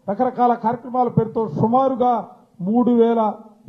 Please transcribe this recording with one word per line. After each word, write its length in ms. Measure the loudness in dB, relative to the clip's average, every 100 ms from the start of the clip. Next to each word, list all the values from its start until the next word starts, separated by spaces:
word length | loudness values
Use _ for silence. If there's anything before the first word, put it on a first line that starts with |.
| -10
రకరకాల 420 | -4 -4 0 0 2
కార్యక్రమాల 460 | -2 -4 -6 -2 0 2
పేరుతో 260 | 0 -4 -4 -2
సుమారుగా 520 | 0 2 0 0 0 0 -4 -18 _ _
మూడు 320 | -2 0 2 4
వేల 220 | 4 2 0 -4 -14 -20